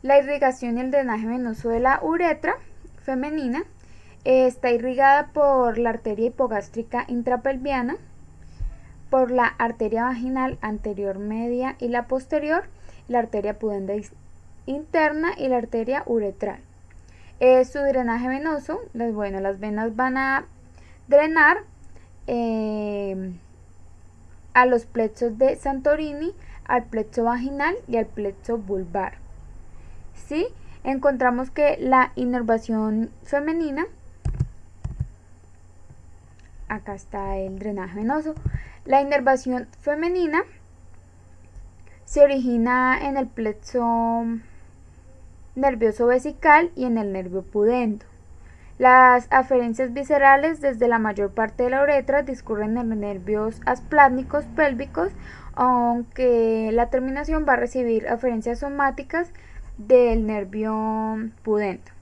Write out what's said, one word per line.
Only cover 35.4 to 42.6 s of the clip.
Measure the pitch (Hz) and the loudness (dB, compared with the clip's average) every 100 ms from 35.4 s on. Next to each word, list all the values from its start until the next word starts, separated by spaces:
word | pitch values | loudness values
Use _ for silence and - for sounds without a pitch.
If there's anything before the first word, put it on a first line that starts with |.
| - - - - - - - - - - - - - | -20 -20 -20 -20 -20 -20 -20 -20 -20 -20 -20 -18 -12
acá | 214 214 196 | -10 -10 -14
está | - 208 196 196 | -12 -10 -6 -6
el | 190 190 | -6 -8
drenaje | 208 202 185 | -8 -8 -8
venoso, | 190 220 302 311 311 - - - - - | -6 -2 -2 -4 -6 -6 -6 -10 -18 2
la | 269 | 2
inervación | 277 285 254 262 262 254 233 - | 4 0 2 0 0 -6 -6 -8
femenina | - 294 339 359 339 311 - - - - - - - - - - - - - - - - | -4 -2 0 0 0 0 -4 -10 -20 -20 -20 -20 -20 -20 -20 -20 -20 -18 -18 -20 -20 -20
se | - - | -6 6
origina | 285 277 247 240 | 6 6 2 2